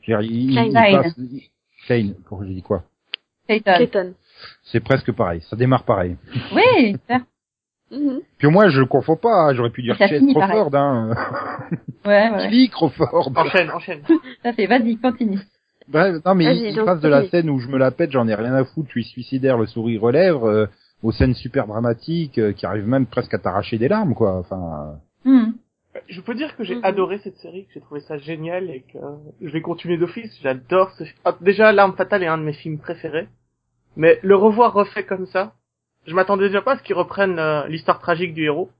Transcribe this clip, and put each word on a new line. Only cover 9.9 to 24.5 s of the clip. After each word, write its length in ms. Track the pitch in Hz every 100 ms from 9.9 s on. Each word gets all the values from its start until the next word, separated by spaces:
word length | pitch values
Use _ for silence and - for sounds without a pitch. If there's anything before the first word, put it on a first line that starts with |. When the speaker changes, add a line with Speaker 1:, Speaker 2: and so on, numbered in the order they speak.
| -
Speaker 2:
Ça 100 | 196
Speaker 1:
Chase 120 | 151
Speaker 2:
finit 140 | 277 147
Speaker 1:
Crawford, 340 | 190 202 170
Speaker 2:
pareil. 400 | 139 143 127 110
Speaker 1:
hein. 40 | 113 - - - - - 170 - - 202
Speaker 2:
Ouais, 240 | 202 220
ouais. 180 | 202 98
Speaker 1:
Billy 200 | 233 262
Crawford. 600 | - 180 - 156 170 165 131
Speaker 4:
Enchaîne, 360 | 156 190 165
enchaîne. 300 | 170 - 160 147 320 262 247
Speaker 2:
Ça 100 | 240
fait, 120 | 233 190
vas-y, 300 | 247 226 226
continue. 420 | 262 247 226 196 196 _ _ _ _
Speaker 1:
Bref, 300 | 151 190 165 180
non, 100 | 190
mais 100 | 165
Speaker 3:
Vas-y, 120 | 254
Speaker 1:
il, 80 | 226
il 40 | 208
Speaker 3:
donc, 100 | 220
Speaker 1:
passe 140 | 175
de 80 | 151
la 140 | 143
Speaker 3:
continue. 80 | 196
Speaker 1:
scène 180 | 175 160
où 80 | 139
je 80 | 120
me 100 | 135
la 140 | 131
pète, 200 | 127 170
j'en 160 | 135 117
ai 80 | 104
rien 180 | 117 131
à 100 | 135
foutre, 240 | - 147
je 100 | -
suis 40 | 110
suicidaire, 520 | - 120 135 135 123
le 100 | 107
sourire 360 | 117 113 113
aux 80 | 113
lèvres, 340 | 131 185 151 113
euh, 160 | 107 104 _ _ _
aux 120 | 113
scènes 200 | 113 131
super 320 | 120 123 131 110
dramatiques, 720 | 107 120 117 - 170 156 -
euh, 120 | 107
qui 140 | 101 95
arrivent 220 | 104 104
même 180 | 135 131
presque 280 | - -
à 40 | 104
t'arracher 380 | 101 92 - 113
des 100 | 123
larmes, 260 | 208 196 -
quoi. 220 | 107 92
Enfin, 640 | 87